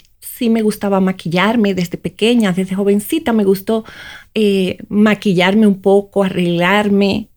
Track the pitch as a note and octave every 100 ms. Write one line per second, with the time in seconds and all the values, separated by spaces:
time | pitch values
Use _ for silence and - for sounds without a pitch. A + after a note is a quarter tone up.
0 | _ _ - - A#3 A3+ G#3+ G#3 G3+ G3
1 | F#3+ F#3+ E3+ F3+ G3+ A#3+ G3+ F#3 E3+ -
2 | F#3 - A3 A#3+ G3+ F3+ F#3+ F#3+ G3+ G3+
3 | G#3 D#4+ C#4+ A3+ G3 G3 G#3 A3 - -
4 | - - - A3 G#3 G3 F#3 - - G3+
5 | G#3+ G#3 G#3 F3 F3+ G#3 G#3 F#3+ G3 G3+
6 | G3+ G3 G3 F3+ F3 E3+ F3 G#3 G#3 G3+
7 | G3+ G#3+ G#3+